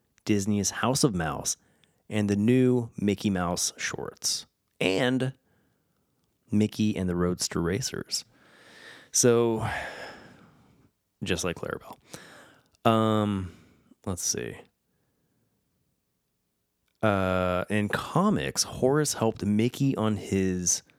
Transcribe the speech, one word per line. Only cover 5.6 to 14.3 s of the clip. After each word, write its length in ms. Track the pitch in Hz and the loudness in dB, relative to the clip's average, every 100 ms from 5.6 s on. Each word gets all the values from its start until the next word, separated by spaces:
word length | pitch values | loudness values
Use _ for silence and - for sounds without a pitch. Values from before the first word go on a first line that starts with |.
| _ _ _ _ _ _ _ _ - | _ _ _ _ _ _ _ _ -2
Mickey 460 | 104 107 - 107 92 | 0 2 0 0 0
and 140 | 92 | -2
the 60 | 87 | 0
Roadster 440 | 87 87 - 87 | 0 -2 -4 -2
Racers. 640 | 85 101 - - - - - _ _ - - - - - - | -2 -2 -4 -8 -8 -8 -10 _ _ -20 -20 -20 -20 -20 -4
So, 560 | 143 123 117 117 113 107 - - - - - - - - - - _ _ _ _ - | 4 6 6 4 0 -2 -4 -8 -12 -14 -16 -20 -20 -20 -20 -20 _ _ _ _ -10
just 220 | 95 85 | -4 -2
like 120 | 90 - | -2 -4
Clarabelle. 420 | - - - - - - - - - - _ _ 117 | -6 -8 -10 -20 -18 -20 -18 -20 -20 -20 _ _ 2
Um, 640 | 110 110 107 104 98 90 - - _ _ _ | 4 4 2 0 -2 -4 -12 -20 _ _ _
let's 180 | 104 87 | -8 -6
see. 360 | - | -4